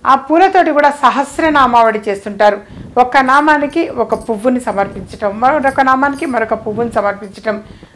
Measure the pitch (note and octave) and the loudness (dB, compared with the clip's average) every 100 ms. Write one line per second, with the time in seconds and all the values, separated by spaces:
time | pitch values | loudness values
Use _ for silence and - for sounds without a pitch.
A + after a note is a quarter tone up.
0 | A#3+ C4 C4+ D#4+ F#4+ F#4+ E4 D4 C#4+ C#4+ | 2 0 2 2 4 2 2 2 2 2
1 | B3+ A#3+ C#4 - D#4+ D4 B3+ A#3+ A3+ G#3+ | 0 0 -4 -2 0 2 4 4 2 0
2 | G#3+ G3 G#3+ G3 G#3 G#3 - - - B3 | -4 -6 -8 2 2 2 -10 -18 -4 0
3 | B3 C#4 C4 C#4 D4+ D4+ C#4+ E4 E4+ B3 | 2 2 4 2 4 2 0 -4 -4 -4
4 | A3 A3 - G#3+ A#3+ B3 A#3+ G3 G3 G3+ | -4 -4 -4 -4 -2 -2 -4 -4 -4 -6
5 | F#3+ G#3 G#3 G#3+ B3 D4+ C4+ C4+ C4 C4 | -14 -6 -6 0 0 2 0 2 2 2
6 | C#4+ C#4 E4 A#3 A3 A3 A3+ G#3 A#3 A3+ | 0 -2 -4 -4 -2 -4 -4 -6 -4 -2
7 | G3+ G3 G#3 F#3+ A3 G#3 - - - | -2 -6 -14 -10 -6 -6 -10 -20 -20